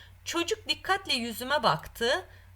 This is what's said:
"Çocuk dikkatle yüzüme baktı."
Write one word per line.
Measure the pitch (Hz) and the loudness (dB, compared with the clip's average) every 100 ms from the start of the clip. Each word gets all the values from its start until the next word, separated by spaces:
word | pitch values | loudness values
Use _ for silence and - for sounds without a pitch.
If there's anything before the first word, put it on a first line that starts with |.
| - - | -20 -14
"Çocuk | - 339 339 427 - | -4 -2 0 -2 -4
dikkatle | 302 - 392 381 | -6 0 0 2
yüzüme | 269 233 214 247 294 | -2 -2 -4 0 2
baktı." | 214 151 - - 233 320 381 - - | 4 2 -2 -4 0 0 -2 -14 -20